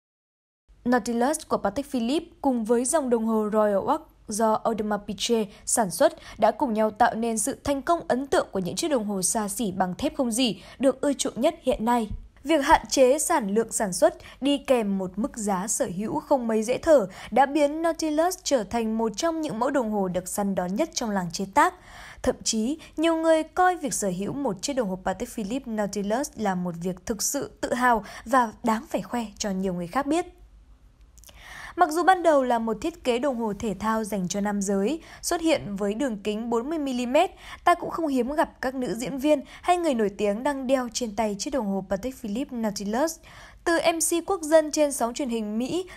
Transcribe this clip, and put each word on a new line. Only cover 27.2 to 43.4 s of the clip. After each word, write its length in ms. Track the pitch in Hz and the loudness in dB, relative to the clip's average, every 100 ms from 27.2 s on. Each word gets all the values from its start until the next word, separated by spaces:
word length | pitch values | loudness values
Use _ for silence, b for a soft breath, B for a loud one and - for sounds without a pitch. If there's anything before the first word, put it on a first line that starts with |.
sự 300 | - 285 - - | -2 -4 -6 -8
tự 120 | - | -4
hào 300 | 247 247 220 208 B 226 | 0 2 2 0 B 0
và 260 | 262 226 - | 2 2 0
đáng 220 | 233 220 - | -2 -2 -2
phải 120 | 277 | -6
khoe 240 | - 247 214 - | -4 -6 -6 -6
cho 120 | 208 | -6
nhiều 240 | 190 190 | -2 -2
người 140 | 175 170 | -4 -4
khác 200 | 247 285 | -2 0
biết. 180 | 330 349 - - - - - - _ - - - B B B B - | 0 -2 -10 -20 -20 -20 -20 -20 _ -20 -20 -20 B B B B 2
Mặc 140 | 349 | 2
dù 120 | 311 | 4
ban 200 | 339 370 | 4 6
đầu 200 | 330 285 | 6 4
là 160 | 254 233 | 4 0
một 180 | 226 214 | 0 -2
thiết 220 | 330 330 | -4 -4
kế 160 | 262 240 | -2 0
đồng 180 | 285 233 | 0 -2
hồ 160 | 226 202 | -4 -4
thể 160 | 233 190 | -4 -2
thao 240 | 214 220 | -2 -2
dành 240 | 214 208 180 | -2 -4 -4
cho 140 | 202 | -2
nam 200 | 202 202 | -2 -2
giới, 400 | 196 196 196 320 B B | 0 0 0 -2 B B
xuất 200 | - 339 | -4 0
hiện 340 | 330 294 202 196 | 2 2 0 -4
với 180 | 202 | -4
đường 240 | 214 277 208 | -2 -2 -2
kính 320 | 214 208 233 | -4 -4 -2
bốn 200 | 233 262 | -2 -2
mươi 100 | 330 | -4
mi-li-mét, 520 | 277 247 247 285 370 - B B | -4 -4 0 2 2 -2 B B
ta 120 | - 349 | 0 2
cũng 140 | - | 0
không 180 | - 320 | -4 0
hiếm 280 | 262 240 302 | 0 0 0
gặp 260 | 285 - | -2 -2
các 140 | 254 262 | -6 -4
nữ 200 | 247 226 | -4 -4
diễn 220 | 247 269 | -4 -2
viên 240 | 294 294 B B | 2 2 B B
hay 160 | - 359 | 0 2
người 160 | 330 | 2
nổi 160 | 240 202 202 | 2 0 0
tiếng 260 | 208 208 | 0 0
đang 240 | 277 269 254 | -2 -2 0
đeo 220 | 269 247 | 0 0
trên 220 | - 233 208 | -6 -6 -2
tay 200 | 220 202 | -2 -2
chiếc 120 | 294 | -4
đồng 140 | 269 208 | -4 -2
hồ 200 | 196 196 | -4 -2
Patek 260 | 196 247 262 | -4 -6 -8
Philippe 420 | 220 208 285 240 | -6 -6 -6 -4
Nautilus. 580 | 220 208 202 226 320 - B B | -4 -4 -4 0 0 -2 B B